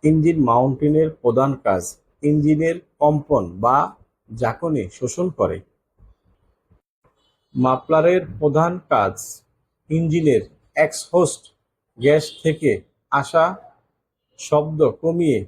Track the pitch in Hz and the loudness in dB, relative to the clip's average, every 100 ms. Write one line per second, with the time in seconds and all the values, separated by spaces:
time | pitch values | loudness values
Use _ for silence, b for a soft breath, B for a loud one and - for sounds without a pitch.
0 | 151 160 156 165 127 117 135 131 147 151 | 2 2 2 2 2 2 2 0 0 2
1 | 160 156 123 117 135 131 - 95 90 - | 0 0 0 2 0 -2 -2 -2 -4 -16
2 | _ _ 147 151 147 151 165 170 _ _ | _ _ 0 2 2 2 0 -4 _ _
3 | 147 151 147 139 90 90 113 131 170 - | 0 0 0 0 0 -2 0 2 0 -8
4 | _ _ _ 113 117 117 170 151 92 - | _ _ _ -6 -4 -4 -4 -4 -6 -8
5 | 127 - 185 160 98 90 - _ _ _ | -8 -4 -6 -2 -2 -2 -12 _ _ _
6 | - _ _ _ _ _ _ _ _ _ | -20 _ _ _ _ _ _ _ _ _
7 | _ _ _ _ _ 131 127 127 - 160 | _ _ _ _ _ -2 0 -2 0 2
8 | 165 180 175 - 151 147 165 180 - 131 | 4 2 -2 -4 0 2 0 -2 -2 0
9 | 98 95 - - _ _ _ _ _ 156 | 0 -4 -16 -18 _ _ _ _ _ -4
10 | 165 160 156 117 92 _ _ - 151 - | 0 0 2 0 -2 _ _ -2 -2 -2
11 | - 175 170 - _ _ _ _ _ _ | -4 0 0 -4 _ _ _ _ _ _
12 | 127 151 151 - 160 156 147 104 - _ | 2 2 0 -6 -4 -2 -2 -2 -6 _
13 | _ 139 139 165 165 190 - _ _ _ | _ -4 -2 0 0 -2 -18 _ _ _
14 | _ _ _ _ - 151 156 156 143 - | _ _ _ _ -2 -2 -2 0 0 0
15 | 160 170 165 120 | -4 0 0 0